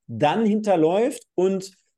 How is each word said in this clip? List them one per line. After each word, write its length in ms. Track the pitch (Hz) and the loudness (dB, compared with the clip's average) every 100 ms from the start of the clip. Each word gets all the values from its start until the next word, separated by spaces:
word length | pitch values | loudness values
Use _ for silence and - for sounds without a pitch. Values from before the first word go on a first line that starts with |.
| - | -14
dann 380 | 113 143 185 | -2 0 0
hinterläuft 800 | 220 214 214 175 156 190 254 - - | 0 0 0 2 2 2 -2 -4 -10
und 380 | - 190 190 - - _ | -2 -2 -2 -8 -18 _